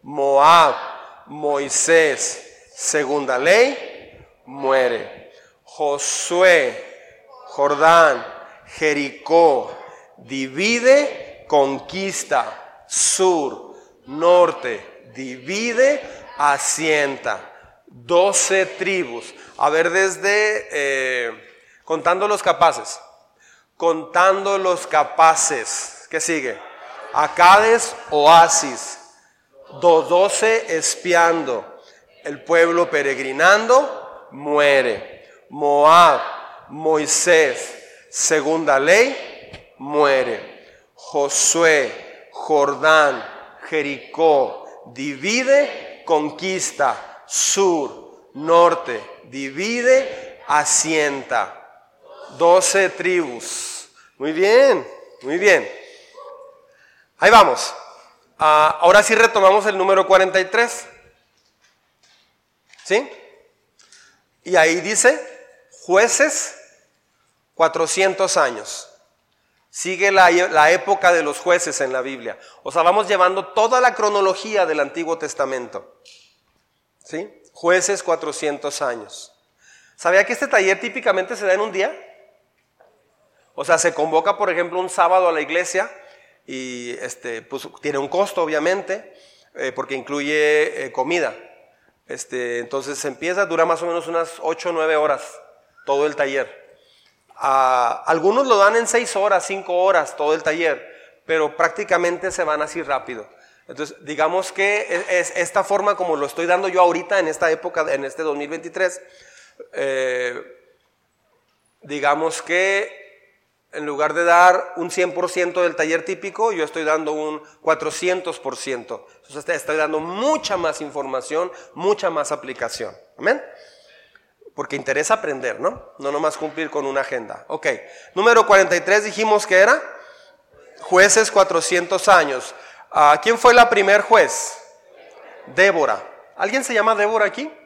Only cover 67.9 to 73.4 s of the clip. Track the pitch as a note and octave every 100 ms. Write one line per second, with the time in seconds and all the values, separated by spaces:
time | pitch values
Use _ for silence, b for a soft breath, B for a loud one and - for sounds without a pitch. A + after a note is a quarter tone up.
67.9 | F#3 F#3+ F#3 F#3+ F3+ C#3 A2+ - - -
68.9 | _ _ _ _ _ _ _ _ - F3+
69.9 | F3+ G3+ F#3+ F3+ F3 D#3 D#3 D3+ F3+ G3
70.9 | G3 F3+ F3 D3 C#3 F3 E3 D#3+ - C3+
71.9 | C3 B2+ C3+ A2+ - B B C3+ E3+ E3+
72.9 | G3+ G3+ G3 F3+ F#3+